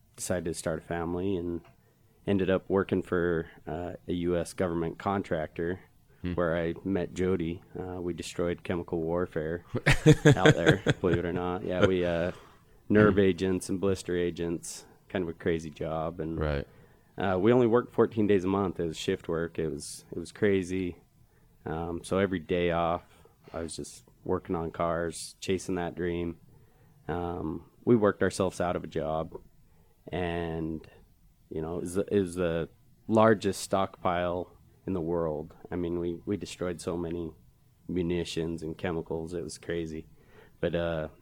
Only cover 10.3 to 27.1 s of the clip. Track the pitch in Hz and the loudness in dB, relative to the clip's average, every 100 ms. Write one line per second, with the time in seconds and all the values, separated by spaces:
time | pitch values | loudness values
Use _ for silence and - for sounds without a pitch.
10.3 | 120 151 104 85 98 - - 90 87 85 | 8 8 6 4 2 0 2 2 2 0
11.3 | 90 90 90 87 90 95 92 87 85 90 | -2 -2 -2 -2 2 2 4 2 0 -2
12.3 | - - - _ - - 104 107 95 95 | -4 -16 -20 _ -20 2 6 8 8 4
13.3 | 87 95 92 - 95 98 95 - 87 87 | 4 0 0 -2 -2 0 -2 -2 0 0
14.3 | 82 85 82 - - - - - 98 82 | -2 -2 -4 -6 -14 -16 -20 -6 -4 -4
15.3 | 82 92 82 80 - 82 80 82 87 85 | -2 0 0 -4 -8 -4 -4 -4 -6 -6
16.3 | 82 76 71 - - - - _ - 98 | -2 -2 -2 -4 -14 -20 -20 _ -6 -2
17.3 | 92 107 123 120 120 117 - 107 110 104 | 2 6 6 6 4 2 2 2 4 4
18.3 | 101 92 98 95 - 85 78 - 95 - | 4 4 2 0 -2 -4 -2 -4 -4 -2
19.3 | 82 82 - 80 73 - - - - 82 | -2 -2 -2 -4 -4 -10 -14 -12 -12 -12
20.3 | - 104 98 87 95 90 - _ _ - | 0 2 2 0 -2 -4 -8 _ _ -20
21.3 | _ _ _ - 80 85 85 - 95 98 | _ _ _ -8 -6 -6 -8 -2 2 2
22.3 | 92 78 90 87 85 85 87 - - - | 0 -2 0 2 2 0 -2 -6 -20 -20
23.3 | _ - 82 82 - 71 - - _ - | _ -14 -10 -8 -10 -12 -16 -20 _ -4
24.3 | 92 - 87 80 - 85 82 85 - - | -4 -2 -2 -2 0 0 0 -2 -6 -12
25.3 | - - 92 - 90 87 78 87 85 85 | -10 -4 -2 -2 -2 -4 -2 -2 -2 -4
26.3 | 82 - - - _ - - - | -8 -16 -20 -20 _ -20 -16 -6